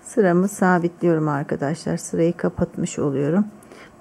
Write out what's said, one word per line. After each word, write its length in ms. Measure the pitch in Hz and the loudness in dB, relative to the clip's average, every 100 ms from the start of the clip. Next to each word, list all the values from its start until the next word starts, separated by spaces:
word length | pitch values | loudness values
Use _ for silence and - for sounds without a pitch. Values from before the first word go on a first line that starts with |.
sıramı 440 | - - 196 175 196 | -6 2 4 4 2
sabitliyorum 800 | - 185 180 175 - 175 160 156 | 2 4 4 2 0 0 2 0
arkadaşlar. 720 | 143 147 160 139 165 - 165 | -2 -4 -4 -4 -4 -4 -6
Sırayı 400 | - 180 170 175 | -4 0 0 0
kapatmış 640 | 180 - 175 - 175 - | -4 -2 -4 -4 -6 -4
oluyorum. 460 | 147 135 143 175 214 - - - - - | -4 -2 0 0 -2 -6 -20 -20 -20 -8